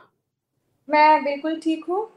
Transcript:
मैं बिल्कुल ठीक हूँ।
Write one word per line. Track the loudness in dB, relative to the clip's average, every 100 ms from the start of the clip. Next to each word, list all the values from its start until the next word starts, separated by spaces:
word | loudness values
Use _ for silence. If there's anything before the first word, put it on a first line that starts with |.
| _ _ _ _ _ _ _ _ -4
मैं | 2 4 4
बिल्कुल | 0 -6 -6 -6
ठीक | -4 -4 -4
हूँ। | -6 -6